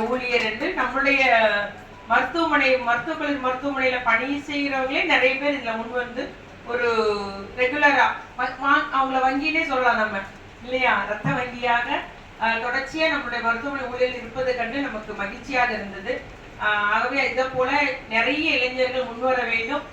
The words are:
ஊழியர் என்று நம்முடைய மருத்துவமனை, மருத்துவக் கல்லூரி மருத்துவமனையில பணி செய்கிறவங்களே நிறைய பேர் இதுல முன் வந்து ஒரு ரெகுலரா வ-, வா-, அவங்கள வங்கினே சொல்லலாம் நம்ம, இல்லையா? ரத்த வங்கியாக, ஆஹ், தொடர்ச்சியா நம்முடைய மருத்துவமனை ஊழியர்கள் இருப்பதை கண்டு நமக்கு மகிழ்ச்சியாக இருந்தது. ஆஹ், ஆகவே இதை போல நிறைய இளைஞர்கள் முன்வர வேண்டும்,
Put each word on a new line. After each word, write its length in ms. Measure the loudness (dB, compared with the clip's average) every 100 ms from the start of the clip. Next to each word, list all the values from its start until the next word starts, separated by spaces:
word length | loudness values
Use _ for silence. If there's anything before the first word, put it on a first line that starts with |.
ஊழியர் 420 | 0 0 0 0 0
என்று 220 | -2 -2
நம்முடைய 460 | 0 0 2 2 4 6 6 4 2 -2 -8 -16 -12 0
மருத்துவமனை, 640 | 2 2 0 2 4 4 4
மருத்துவக் 420 | 2 0 0 -4
கல்லூரி 200 | -2 -2
மருத்துவமனையில 580 | 0 -2 -2 0 0 0
பணி 220 | 2 2 2 -4
செய்கிறவங்களே 600 | -4 -4 -2 0 0 0
நிறைய 300 | 2 4 4
பேர் 220 | 2 0 -2
இதுல 180 | -2 -4
முன் 180 | -4
வந்து 280 | -4 -4 -6 -8 -10 -18 -16 -6
ஒரு 220 | -2 2 2 2 0 -4 -8 -8 0
ரெகுலரா 500 | 0 4 4 6 2 0 -10
வ-, 220 | -4 -4 -2
வா-, 320 | 2 4 4
அவங்கள 300 | 0 2 2
வங்கினே 420 | 2 2 0 0
சொல்லலாம் 360 | 0 2 2 2
நம்ம, 180 | 0 -2 -8 -14 -20 -16
இல்லையா? 300 | -4 0 2 2 0
ரத்த 220 | -4 -2
வங்கியாக, 580 | -2 -4 -2 0 2 2 -4 -4 -14 -16 -4
ஆஹ், 200 | 0 0
தொடர்ச்சியா 460 | 0 -2 -2 0 2
நம்முடைய 320 | 2 -2 -2
மருத்துவமனை 420 | 0 0 -2 -4 -4
ஊழியர்கள் 360 | 0 0 0
இருப்பதை 300 | -8 -4 -2
கண்டு 240 | 0 -2 -2
நமக்கு 320 | -4 -6 -8
மகிழ்ச்சியாக 560 | -6 -6 -8 -4 0 2
இருந்தது. 400 | 0 -6 -8 -6 -6 -6 -16 -16 -4
ஆஹ், 260 | 0 2 2
ஆகவே 320 | 2 2 0
இதை 200 | 0 2 0
போல 240 | 2 2 2 2 -2 -2
நிறைய 380 | 0 2 2 2
இளைஞர்கள் 580 | 2 0 2 0 0 -4
முன்வர 300 | 0 2 2
வேண்டும், 400 | 2 0 0 -4 -6